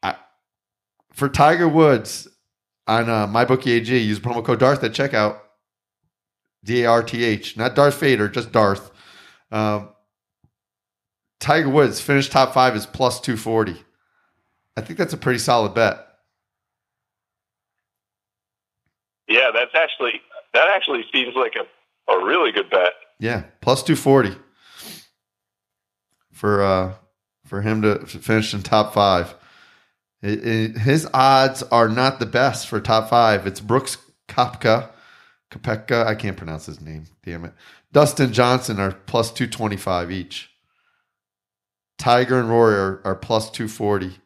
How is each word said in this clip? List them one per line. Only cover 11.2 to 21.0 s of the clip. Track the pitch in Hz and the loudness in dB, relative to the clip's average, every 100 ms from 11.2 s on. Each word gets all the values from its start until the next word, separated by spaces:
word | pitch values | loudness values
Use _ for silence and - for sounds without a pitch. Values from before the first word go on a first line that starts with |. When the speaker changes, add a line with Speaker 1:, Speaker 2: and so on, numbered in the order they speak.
| _ _ | _ _
Speaker 1:
Tiger | - 151 147 | 0 0 2
Woods | 139 127 - | 4 2 0
finished | - 139 135 | 0 0 2
top | - 131 | 2 2
five | 131 127 107 | 4 2 0
is | - | -8
plus | - 127 110 | -2 -2 -2
two | - 110 | -6 -6
forty. | 110 113 104 82 _ _ _ _ _ _ _ _ _ - | -2 0 0 -4 _ _ _ _ _ _ _ _ _ -14
I | |
think | 113 165 | -12 -6
that's | 165 | -6
a | 165 | -4
pretty | - 123 | -4 -2
solid | - 120 107 | 2 2 2
bet. | 95 110 - - _ _ _ _ _ _ _ _ _ _ _ _ _ _ _ _ _ _ _ _ _ _ _ _ _ _ _ _ _ _ _ _ | 2 0 0 -12 _ _ _ _ _ _ _ _ _ _ _ _ _ _ _ _ _ _ _ _ _ _ _ _ _ _ _ _ _ _ _ _
Speaker 2:
Yeah, | 113 127 | 0 2
that's | 113 123 | 0 -2
actually, | 156 160 - 120 110 _ - - | 0 -2 -2 -6 -6 _ -20 -4
that | - 160 | 0 2
actually | 196 - 131 | 2 -2 -6